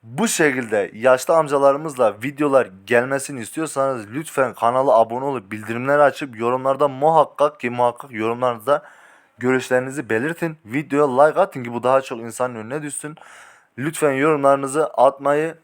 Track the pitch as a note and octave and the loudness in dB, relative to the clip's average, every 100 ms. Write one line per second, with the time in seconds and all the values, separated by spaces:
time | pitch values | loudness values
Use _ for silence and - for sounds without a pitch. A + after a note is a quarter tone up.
0 | A2+ C3 A3+ - D#3 B2+ A#2 G#2+ F#2+ G#2+ | -14 -4 -2 2 0 0 -2 -2 -2 0
1 | B2 B2+ - E3 D3+ C#3+ C#3 C#3 D#3+ B2+ | 2 2 4 0 2 2 4 2 -4 0
2 | A2+ G#2 B2 C#3 D3 C3+ G#2+ F#2+ G2 A#2+ | 0 0 -10 -4 2 2 2 -6 0 0
3 | B2+ C#3 C3+ C#3 A2 - D#3 C#3 C3+ B2+ | 2 -4 -6 -10 -10 -8 -6 -2 -2 -4
4 | G#2 A#2+ D#3+ - B2+ G#2 A#2 B2+ C3+ A2+ | -8 -10 -8 -2 -2 2 0 2 4 4
5 | A2+ A#2 C#3 C3 G2 G#2+ G#2+ A#2 C3 C#3+ | 4 0 -6 -6 -8 -12 -8 -6 0 4
6 | C#3+ - C#3+ A2 A#2 B2+ C3 C3+ D3 C3 | 4 2 -12 -4 -2 0 -2 0 0 2
7 | D3 D#3+ C#3 - D3 D3 B2 A#2+ B2 A#2 | 2 4 2 2 -2 0 -6 0 -2 -2
8 | C#3 A2+ A2 A#2+ B2+ A#2 G#2+ D3 - - | -12 -6 -4 -2 -2 -4 -2 -2 -2 -20
9 | - _ _ _ B2 C3 B2 B2+ C3 C3+ | -20 _ _ _ 0 0 0 -2 -2 -10
10 | A#2 A2 C#3 E3 E3+ D#3 G2+ B2+ D#3 C#3 | -4 -2 -2 -4 -8 -8 -8 -8 -2 0
11 | D3 B2+ D3+ D3 F#3+ C#3 A#2+ A#2 A#2+ C3+ | 2 4 4 4 -2 -2 -8 -4 2 2
12 | C3+ A#2+ A#2 A2 B2+ A#2 A2 C#3+ D3 - | 0 -10 -12 -6 -6 -6 -10 -10 -10 -12
13 | D3+ D#3 - - - _ _ - C#3 D#3+ | -12 -16 -20 -20 -20 _ _ -8 -8 0
14 | D3+ C3+ D3 D#3 C#3 C#3 C#3 C#3 D3+ - | 0 2 2 4 4 4 0 -2 -2 4
15 | B2+ C3+ C#3 D3 D#3+ D#3+ | 2 4 -2 0 -2 -8